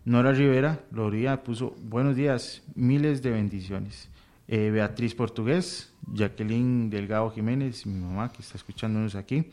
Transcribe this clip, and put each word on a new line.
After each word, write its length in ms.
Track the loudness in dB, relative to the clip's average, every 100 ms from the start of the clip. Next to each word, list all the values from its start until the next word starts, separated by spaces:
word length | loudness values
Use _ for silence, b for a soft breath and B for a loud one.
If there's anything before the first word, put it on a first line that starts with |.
Nora 300 | 2 4 6
Rivera, 480 | 6 6 6 4 0 -6
Loría, 500 | -4 -2 0 0 -2
puso 320 | -4 -4 -4 -6
buenos 360 | -4 0 2 2
días, 440 | 2 0 -4 -14 -10 0
miles 480 | 4 4 4 0
de 80 | 0
bendiciones. 760 | 0 0 -4 -6 -8 -8 -12 -20 -20 _ _ -4
Eh, 220 | 0 2
Beatriz 420 | 2 0 0 -4 -2
Portugués, 800 | -4 -2 0 0 0 -8 -16 _ -8
Jacqueline 760 | -2 -2 -2 -2 0 2 2 0
Delgado 420 | -2 -2 0 -2
Jiménez, 540 | -2 -2 0 -2 -6 -6
mi 120 | -6
mamá 280 | -4 -4 -6
que 100 | -8
está 160 | -16 -16
escuchándonos 580 | -14 -6 -2 -2 -2 -4
aquí. 300 | -2 -2 -2